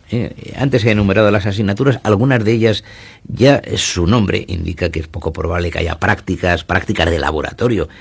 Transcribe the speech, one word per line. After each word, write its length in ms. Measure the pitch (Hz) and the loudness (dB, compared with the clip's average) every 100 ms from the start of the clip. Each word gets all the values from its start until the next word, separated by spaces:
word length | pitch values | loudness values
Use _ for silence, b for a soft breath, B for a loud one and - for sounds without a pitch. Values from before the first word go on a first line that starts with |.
| - | -6
Eh, 420 | 117 107 - - - | -6 -4 -10 -16 -4
antes 280 | 135 120 | 0 2
he 80 | 107 | 2
enumerado 380 | 107 104 95 107 | 4 4 4 4
las 140 | 104 95 | 2 0
asignaturas, 520 | 98 101 101 135 120 | -2 0 2 0 0
algunas 400 | 107 101 131 123 | 2 2 4 2
de 80 | 107 | 2
ellas 320 | 117 113 104 B B B B - | 2 2 0 B B B B -12
ya 360 | - 127 139 - - | 2 4 4 0 -4
su 300 | - - 85 | -4 0 2
nombre 380 | 120 98 - - | 2 2 -2 -4
indica 440 | 85 82 85 87 | -6 -6 -4 -4
que 100 | 80 | -4
es 80 | 78 | -8
poco 240 | 90 - | -8 -8
probable 400 | 78 82 87 87 | -6 -4 -4 -4
que 60 | 82 | -4
haya 200 | 82 82 | -4 -2
prácticas, 640 | 98 - - 90 87 85 | -2 -2 -2 -2 0 -2
prácticas 480 | - 90 - 95 85 | 0 -4 -2 0 0
de 80 | 85 | 0
laboratorio, 680 | 71 76 - - 123 107 78 B | -2 -4 -6 -4 -2 -2 -4 B